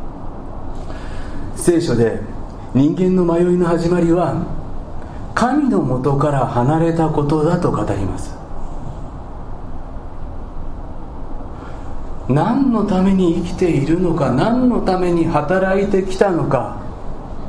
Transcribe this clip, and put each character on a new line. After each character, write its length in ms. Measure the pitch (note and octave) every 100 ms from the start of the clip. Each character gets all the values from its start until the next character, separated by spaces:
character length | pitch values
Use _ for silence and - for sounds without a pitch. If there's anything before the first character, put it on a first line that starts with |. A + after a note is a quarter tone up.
| - - - - - - - - - - - - - - -
聖 240 | - E3+ E3
書 140 | C#3+
で 260 | A#2 A2+ G#2 - - - - -
人 240 | A#2+ D3 -
間 180 | F#3
の 160 | F#3 E3+
迷 120 | E3+
い 140 | F3 F3+
の 100 | E3+
始 240 | E3 E3+
ま 100 | F3
り 100 | E3
は 260 | F3 E3 - - - - - - - - - -
神 340 | - A#3+ D4 C4
の 140 | G3
元 340 | C3 B2+ C#3 C#3+
か 140 | D3
ら 160 | C3+ B2
離 320 | A#2+ B2+ E3
れ 140 | E3
た 140 | E3 D#3+
こ 140 | D3+
と 220 | C#3+ D#3
だ 140 | D#3 F3
と 120 | F3
語 120 | A#2 G#2
り 140 | G2 F#2
ま 120 | F#2
す。 160 | - - - - - - - - - - - - - - - - - - - - - - - - - - - - - - - - - - - - - - - - -
何 460 | C#3+ F#3+ C#4 C4
の 120 | A3
た 180 | G3 F#3
め 100 | F#3+
に 220 | F#3+ F3
生 140 | E3 -
き 60 |
て 160 | - F3+
い 140 | C#3
る 160 | C3+ F3
の 140 | F3+
か、 160 | D#3+ C3
何 400 | C3 G3+ B3 B3+
の 100 | G3+
た 180 | F#3 F3+
め 140 | F3+
に 140 | E3+ D#3+
働 540 | D3+ C#3+ F#3 F#3+ G3
い 80 | G3
て 140 | F#3+
き 120 | F#3+ -
た 140 | G3+
の 140 | E3
か。 420 | C#3 C3 A2 - - - - - - -